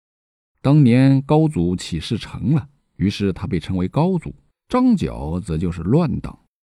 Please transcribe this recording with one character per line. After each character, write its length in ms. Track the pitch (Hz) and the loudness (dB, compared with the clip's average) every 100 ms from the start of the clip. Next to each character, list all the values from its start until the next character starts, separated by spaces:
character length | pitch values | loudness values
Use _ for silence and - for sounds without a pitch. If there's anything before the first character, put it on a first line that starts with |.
| _ _ _ _ _ _ | _ _ _ _ _ _
当 220 | - 151 | 2 6
年 400 | 127 120 135 135 | 6 6 4 4
高 240 | 139 151 160 | 2 2 2
祖 300 | 156 85 92 | 0 -2 -2
起 240 | - 82 | -6 -8
事 180 | - 113 | -6 -6
成 360 | - - 101 | -8 -6 -2
了， 140 | 151 - _ _ - | -2 -2 _ _ -4
于 120 | 98 | -2
是 240 | - 101 | -2 -4
他 140 | 90 92 | -4 -6
被 140 | 90 | -6
称 160 | - 92 | -4 -4
为 100 | 90 | -2
高 320 | - 175 185 | -2 0 -2
祖； 160 | - - _ _ - | -6 -16 _ _ -4
张 280 | 247 254 196 | 0 2 2
角 420 | 67 57 71 87 | 0 -6 -6 -6
则 180 | 110 78 | -4 -4
就 140 | 87 | -4
是 100 | 87 | -4
乱 380 | 85 143 170 85 | 0 2 2 -4
党， 200 | - - _ _ _ | -8 -14 _ _ _